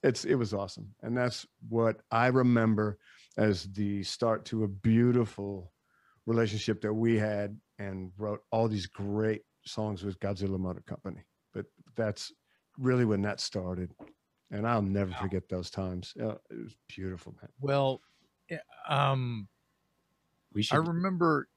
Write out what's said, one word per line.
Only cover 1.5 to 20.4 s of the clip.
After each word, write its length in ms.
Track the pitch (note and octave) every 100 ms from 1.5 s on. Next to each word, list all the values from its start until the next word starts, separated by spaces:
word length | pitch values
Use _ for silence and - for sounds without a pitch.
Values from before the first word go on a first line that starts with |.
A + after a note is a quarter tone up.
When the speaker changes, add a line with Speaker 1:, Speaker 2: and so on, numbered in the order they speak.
| _ A2+
Speaker 1:
what 340 | A2+ A2+ - _
I 180 | A2+ B2+
remember 720 | C3 B2 A#2 A2+ G#2+ G#2+ G2 _ - _ -
as 340 | G#2+ F#2 G2
the 280 | G2 G2+ G2+
start 420 | F#2 - A#2 A2 -
to 180 | A2+
a 40 | G#2
beautiful 1040 | G2 A2+ A2+ B2 B2 A2 - G2+ G2 F2+ _ _ _ _ _ -
relationship 540 | A#2 A2 G#2 - G#2
that 120 | G#2+
we 240 | G#2+ A#2 A2
had 420 | G#2+ G#2 G2+ G#2+ _ -
and 320 | G2+ F#2+ F#2 F#2+
wrote 260 | G#2+ G#2+ _
all 160 | A2+ A2+
these 160 | G#2+ F2+
great 560 | - G2+ G#2 A2 G#2+ _ _ -
songs 380 | - G#2+ F#2+
with 160 | G2+ F#2
Godzilla 400 | G2 F#2+ G2 F#2+
Motor 220 | F#2 F2+
Company. 420 | - - F#2+ - - _ _
But 120 | - G#2 _ - -
that's 360 | G#2+ G#2 - _ _ _ _ -
really 260 | B2+ B2+
when 180 | A#2 G2+
that 160 | G#2 -
started. 520 | - G2+ F2+ F#2 F2+ - - _ _ _ _
And 140 | G#2 A2+
I'll 140 | A#2
never 300 | G2+ G2+ F#2+
Speaker 2:
Wow. 100 | F#2
Speaker 1:
forget 280 | G2 F#2+ -
those 200 | F#2 F2+
times. 440 | - F#2+ F2+ - -
Uh, 180 | A2+ - _
it 80 | -
was 140 | A2+ - -
beautiful, 460 | - F#2+ F2+ - -
man. 100 | - _
Speaker 2:
Well, 420 | C#3 C#3 C3+ B2+ _ _ _ _ _
yeah, 120 | E3 - - -
um, 640 | C#3+ C#3 C3+ B2 A2+ G2+ _ _ _ _ _ _ _ _ _